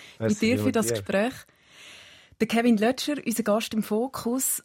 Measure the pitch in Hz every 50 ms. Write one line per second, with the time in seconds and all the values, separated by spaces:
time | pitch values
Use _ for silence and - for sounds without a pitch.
0 | - - - - 113 113 214 - 226 220 - - 107 - - 226 208 117 117 107
1 | - - 196 196 214 254 269 - - _ _ _ _ _ - - - - - -
2 | - - - - - _ - - 220 - 214 233 233 247 233 196 214 240 262 -
3 | - 294 294 277 - 262 220 - 226 214 202 226 220 - - 220 196 - 214 220
4 | 247 269 - - - 233 247 269 262 - - -